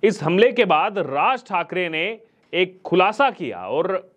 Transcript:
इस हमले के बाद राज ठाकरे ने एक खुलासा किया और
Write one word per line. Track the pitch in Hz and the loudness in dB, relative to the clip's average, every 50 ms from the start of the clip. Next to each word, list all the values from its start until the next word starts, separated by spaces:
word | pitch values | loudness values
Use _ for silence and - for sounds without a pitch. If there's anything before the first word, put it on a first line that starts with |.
| - | 2
इस | 214 214 - 151 | 2 0 2 -2
हमले | 156 170 185 220 240 | 0 4 4 4 4
के | 233 208 226 | 4 2 2
बाद | 190 160 151 165 214 202 196 | 2 4 2 2 0 -2 -4
राज | 170 135 135 143 165 220 262 247 - - | -4 -4 -2 0 0 0 0 -2 -6 -6
ठाकरे | 208 180 170 160 - 180 180 170 | -4 -4 -4 -4 -4 -4 -4 -4
ने | 156 156 165 202 226 220 - _ _ _ _ _ - | -4 -4 -4 -4 -6 -10 -16 _ _ _ _ _ -2
एक | 170 185 180 185 - _ | -2 -2 -2 -2 -14 _
खुलासा | - 175 180 180 196 214 214 277 269 | -2 2 2 2 2 2 2 0 0
किया | 208 - 180 127 101 87 | 0 -2 -8 -8 -8 -8
और | 92 92 117 147 175 180 190 180 - - _ | -6 -4 -2 -2 -2 -2 -2 -6 -6 -10 _